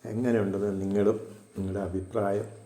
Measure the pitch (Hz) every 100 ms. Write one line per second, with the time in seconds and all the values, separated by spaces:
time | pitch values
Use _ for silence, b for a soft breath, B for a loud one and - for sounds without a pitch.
0 | 113 110 123 117 98 98 101 95 95 101
1 | 101 110 - - - - 95 98 92 92
2 | 92 113 101 104 110 -